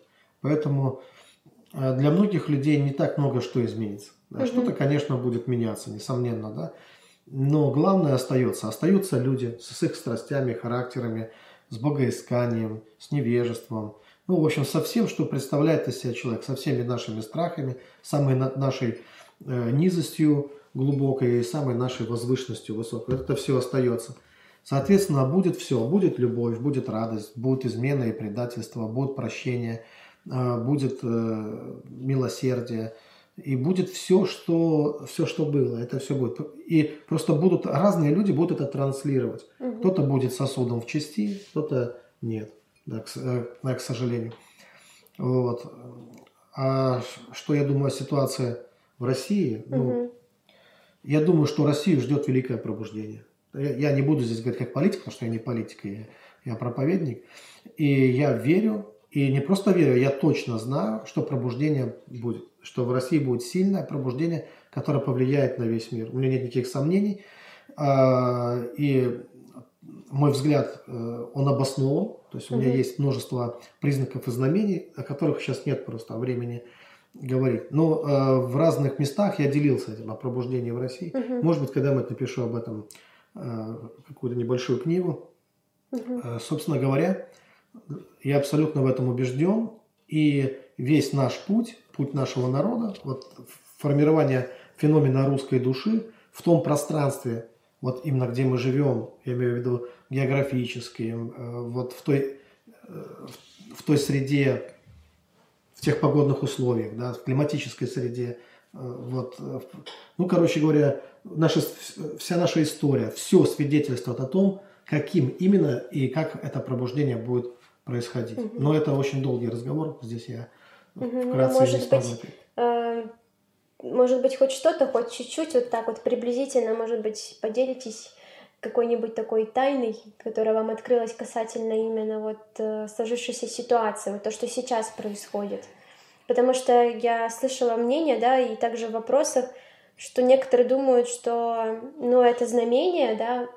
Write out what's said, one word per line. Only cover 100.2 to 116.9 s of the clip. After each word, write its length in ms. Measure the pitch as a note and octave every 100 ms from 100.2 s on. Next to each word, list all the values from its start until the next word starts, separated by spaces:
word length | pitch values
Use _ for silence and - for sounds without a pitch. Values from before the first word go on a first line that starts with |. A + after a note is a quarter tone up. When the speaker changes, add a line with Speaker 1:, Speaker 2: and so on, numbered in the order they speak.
| C3 C#3 C#3 B2+ A#2 B2 - - A2+ A#2
Speaker 1:
э, 460 | A#2 - A#2+ A#2+
вот 320 | A#2+ B2 B2
в 80 | -
той, 340 | - C3+ C#3 - _ _ _ - -
э, 160 | D#2 - - - - - - -
в, 20 | -
в 40 |
той 140 | - C#3+
среде, 760 | - C#3 B2+ C#3+ C3+ A2+ - - _ - _ _ _ _ _ _ _ -
в 60 |
тех 180 | D#3 -
погодных 420 | C#3+ D3 C#3 C3
условиях, 540 | C3+ - B2 A2+ G#2+ A2
да, 160 | B2
в 100 | A#2+
климатической 640 | - C3 D3 D3 B2 - B2
среде, 520 | C#3 B2 B2 A#2+ A#2+ - _ _
э, 40 | -
вот, 560 | B2+ B2 B2 B2+ B2 -
э, 40 |
в, 200 | C#3 C3 - - - - - -
ну, 80 | F#3
короче 320 | E3+ E3 D#3
говоря, 400 | D3+ D3 C#3+ - - - G3
наша 360 | D#3+ D#3+ E3
с-, 120 | - - - -
вс-, 200 | D3+ D#3
вся 180 | - E3+
наша 260 | F3 E3
история, 480 | D3+ - C#3+ B2+ G#2+
всё 340 | - - F#3+ D3
свидетельствует 720 | - C#3+ D3 C#3+ B2 - A#2+
о 40 | B2+
том, 340 | F#3 G3 F#3+ - _ -
каким 420 | D3+ - F3 C3
именно 480 | - F#3 G3 D3 B2 -
и 160 | D3 C3
как 340 | D#3 D#3 - C#3+
это 140 | C#3
пробуждение 560 | B2+ B2 B2